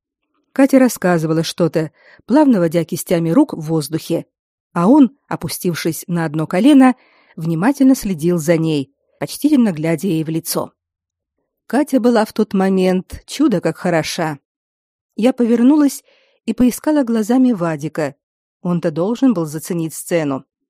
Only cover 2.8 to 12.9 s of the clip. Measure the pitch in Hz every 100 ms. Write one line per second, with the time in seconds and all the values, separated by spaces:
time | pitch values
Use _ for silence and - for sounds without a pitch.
2.8 | 160 165 - 175 165 165 - 156 156 165
3.8 | 139 160 - 165 - _ _ _ _ 175
4.8 | 170 302 254 - _ 165 170 - 185 165
5.8 | 170 160 - 170 165 151 156 180 254 285
6.8 | 254 247 _ _ _ - 165 160 202 277
7.8 | 262 262 208 175 165 175 151 165 160 151
8.8 | 135 _ _ _ 156 - 285 294 226 151
9.8 | 160 165 190 160 156 160 - - - _
10.8 | _ _ _ _ _ _ _ _ _ 233
11.8 | 294 262 220 233 214 - 214 196 190 190
12.8 | 185